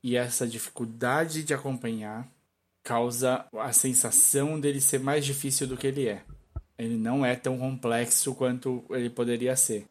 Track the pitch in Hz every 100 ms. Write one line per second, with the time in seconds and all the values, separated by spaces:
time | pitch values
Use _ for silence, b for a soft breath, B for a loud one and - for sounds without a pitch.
0 | 127 123 123 - 127 113 - - 117 117
1 | 123 143 165 156 151 139 139 127 120 113
2 | 107 110 123 _ _ _ _ _ - 117
3 | 120 120 127 127 - 107 127 120 135 123
4 | 117 - - 143 143 156 143 139 135 135
5 | 135 151 139 135 139 135 131 127 135 135
6 | 123 98 - - _ - - - 117 117
7 | 113 135 127 123 131 127 131 131 120 113
8 | 120 - - 123 127 123 127 127 120 131
9 | 120 120 120 120 123 131 - 110 101